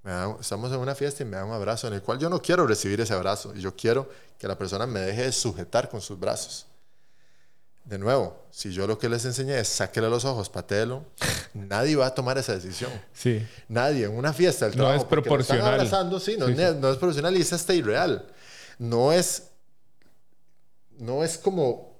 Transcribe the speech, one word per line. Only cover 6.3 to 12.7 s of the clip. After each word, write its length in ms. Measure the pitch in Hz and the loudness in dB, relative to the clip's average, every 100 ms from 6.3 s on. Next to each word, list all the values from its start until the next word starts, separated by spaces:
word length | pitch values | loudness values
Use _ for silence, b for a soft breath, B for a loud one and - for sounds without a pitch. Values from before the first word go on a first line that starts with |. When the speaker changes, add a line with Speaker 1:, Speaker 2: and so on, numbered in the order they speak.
| - - - - - - - - - - - - - - - - | -4 -8 -12 -16 -20 -20 -20 -20 -20 -20 -20 -20 -20 -20 -20 -12
Speaker 1:
De 120 | 101 | -4
nuevo, 480 | 101 135 92 - - | 2 2 2 -6 -20
si 200 | - 104 | -12 -8
yo 140 | 90 98 | -4 -2
lo 140 | 110 | 0
que 100 | 120 | 0
les 160 | 117 113 | -2 -2
enseñé 320 | 123 135 135 | -4 -2 -2
es 80 | 110 | 0
sáquele 420 | - 98 - 113 | -2 -2 0 2
los 120 | 120 | 2
ojos, 240 | 131 123 95 | 0 -2 -4
patéelo, 560 | - - 101 113 131 156 - - | -8 -2 0 0 -4 -12 -6 -4
Speaker 2:
<laughs> 240 | - - 107 | -4 -8 -12
Speaker 1:
nadie 400 | 98 98 139 151 | -4 0 2 4
va 100 | 131 | 2
a 60 | |
tomar 240 | 131 127 131 | 2 -2 -2
esa 160 | 127 | -2
decisión. 380 | 98 90 | -4 -4